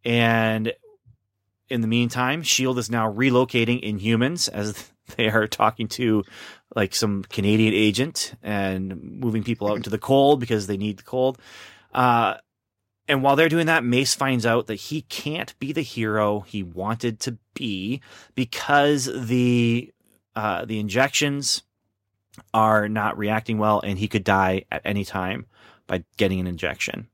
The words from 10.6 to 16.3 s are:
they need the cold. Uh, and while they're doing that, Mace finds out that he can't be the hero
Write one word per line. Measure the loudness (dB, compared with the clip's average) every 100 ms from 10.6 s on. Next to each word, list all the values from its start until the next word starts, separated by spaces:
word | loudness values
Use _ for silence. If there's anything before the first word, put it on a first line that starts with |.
| -2
they | -4
need | -4 -8
the |
cold. | -6 -2 -2 -2 -18 -20 -20 -20 _
Uh, | 0 2 4 2 -4 _ _ _ _ _ _ -2
and | 2
while | 4 4
they're | 4
doing | 2 2
that, | 2
Mace | 2 0 0
finds | -2 -2 0 2
out | 0 0
that | -10
he | -8 -10
can't | -8 -10 -6 -6 -8 -10
be | -6
the | -6
hero | -6 -4 -2 2 0